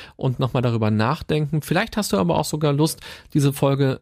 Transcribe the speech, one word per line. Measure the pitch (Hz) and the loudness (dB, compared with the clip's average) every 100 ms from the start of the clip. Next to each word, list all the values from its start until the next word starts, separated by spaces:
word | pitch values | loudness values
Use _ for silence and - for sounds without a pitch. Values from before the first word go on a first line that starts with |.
| - - | -20 -6
und | 135 123 | -4 -2
nochmal | 127 135 | -2 0
darüber | 123 117 107 | 0 2 2
nachdenken. | 107 110 156 - 156 147 156 | 2 0 -2 -2 -2 0 -2
Vielleicht | - 160 226 - | -2 -2 -2 -4
hast | 202 | -2
du | 196 | 0
aber | 180 156 | 2 0
auch | 156 | -2
sogar | 156 151 | 0 0
Lust, | 143 156 - - - - 151 | 2 0 0 -14 -20 -4 0
diese | 139 | 2
Folge | 139 139 139 135 131 | 2 0 2 0 0